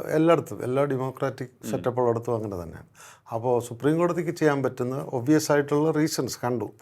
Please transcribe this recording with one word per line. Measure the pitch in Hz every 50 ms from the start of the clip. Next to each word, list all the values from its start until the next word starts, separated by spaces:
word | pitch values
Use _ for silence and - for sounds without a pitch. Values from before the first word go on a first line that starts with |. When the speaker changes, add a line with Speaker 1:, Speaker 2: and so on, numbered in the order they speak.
| - - -
Speaker 1:
എല്ലായിടത്തും, | 156 160 170 165 147 107 107 104 - -
എല്ലാ | 123 127 135 143
ഡെമോക്രാറ്റിക് | 139 135 123 131 131 131 - 143 131 - - 127 117 - _ -
Speaker 2:
ഉം. | 117
Speaker 1:
സെറ്റപ്പുള്ളിടത്തും | 127 117 - 127 120 127 123 117 117 117 113 123 117
അങ്ങനെ | 107 107 104 98 87 85
തന്നെയാണ്. | 80 80 80 - - _ - - - - - _ - 117
അപ്പോൾ | 113 117 127 123 117
സുപ്രീം | 117 - 117 117 127 147 160
കോടതിക്ക് | 170 175 175 160 180 165 170
ചെയ്യാൻ | 170 - 160 151 143 139 131
പറ്റുന്ന | 123 - - 123 123 131
ഒബ്വിയസ് | 143 160 - - 123 117 143 156 151 151 -
ആയിട്ടുള്ള | 147 147 143 143 147 147 151 160
റീസൺസ് | 156 151 156 147 - - 135 104 - - -
കണ്ടു. | 120 123 113 104 - - -